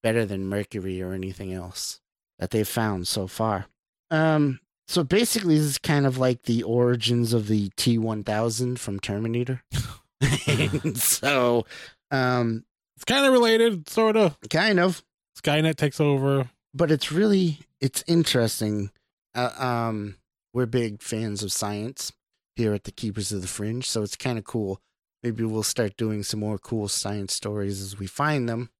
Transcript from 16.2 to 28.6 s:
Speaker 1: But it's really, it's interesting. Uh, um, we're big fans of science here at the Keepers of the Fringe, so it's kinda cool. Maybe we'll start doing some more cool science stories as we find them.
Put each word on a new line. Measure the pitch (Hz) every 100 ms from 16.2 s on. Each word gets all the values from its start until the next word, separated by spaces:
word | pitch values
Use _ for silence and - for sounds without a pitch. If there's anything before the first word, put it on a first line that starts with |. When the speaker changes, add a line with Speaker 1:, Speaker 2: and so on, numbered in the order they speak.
| 135 139 127 _ _
Speaker 1:
But | 139 160
it's | 151 -
really, | 156 214 196 180 147 - _
it's | 135 - -
interesting. | 170 160 127 113 - 107 104 101 _ _ _ _
Uh, | 120 123 -
um, | 127 120 117 107 104 98 _ _ _
we're | 120 123
big | 123 117 104
fans | - 110 110 101
of | 104
science | - 104 104 110 135 - _ _ _ _ -
here | 110
at | 104 -
the |
Keepers | - 113 104 95
of | 104
the | 90
Fringe, | - 104 117 127
so | 113
it's | 104 -
kinda | 135 117
cool. | - 117 101 95 _ _ _ _
Maybe | 120 110
we'll | 113 110
start | 104 - 110 -
doing | 110 107
some | 101 107
more | 107 104
cool | - 113 104
science | - - 104 95
stories | - 104 104 98 98
as | 98 101
we | 98
find | - 147 151 120
them. | 113